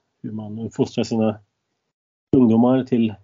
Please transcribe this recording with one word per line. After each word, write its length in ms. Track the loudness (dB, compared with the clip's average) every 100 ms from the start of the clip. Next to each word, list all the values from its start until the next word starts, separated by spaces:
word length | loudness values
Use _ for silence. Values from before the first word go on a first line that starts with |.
| _ _
hur 100 | -12
man 400 | -12 -12 -10 -10
fostrar 320 | -6 -4 -4
sina 360 | -4 -2 -2 -4 _ _ _ _ _ _ _ _ _ 2
ungdomar 460 | 4 4 4 2
till 300 | 0 -2 -2 -4